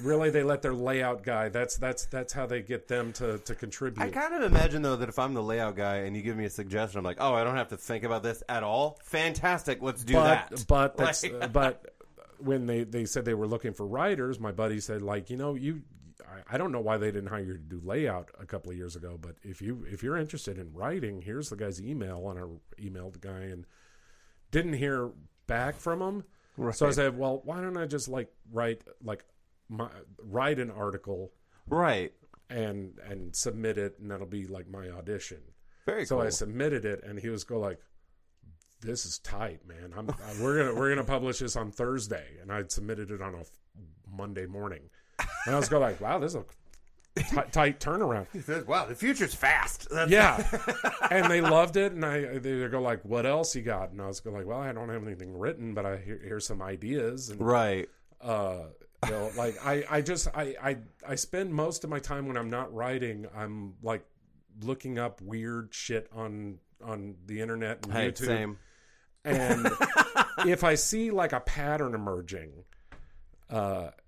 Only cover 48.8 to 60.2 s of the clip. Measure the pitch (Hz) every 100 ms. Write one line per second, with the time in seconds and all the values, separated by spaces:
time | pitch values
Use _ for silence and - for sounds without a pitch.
48.8 | 117 120 240 269 180 - 170 147 - -
49.8 | - 156 160 202 202 131 - 226 - 226
50.8 | - - - 185 180 175 170 160 170 196
51.8 | 196 175 156 147 135 131 131 131 123 127
52.8 | 123 110 101 135 135 151 165 131 113 98
53.8 | 92 98 98 98 113 101 95 123 139 113
54.8 | 117 113 107 90 92 90 117 156 113 104
55.8 | 98 95 95 95 95 107 - 98 95 95
56.8 | 104 143 117 131 123 104 113 120 107 95
57.8 | - - - - 123 107 98 90 78 -
58.8 | - - 117 107 107 120 117 107 139 147
59.8 | - 151 147 175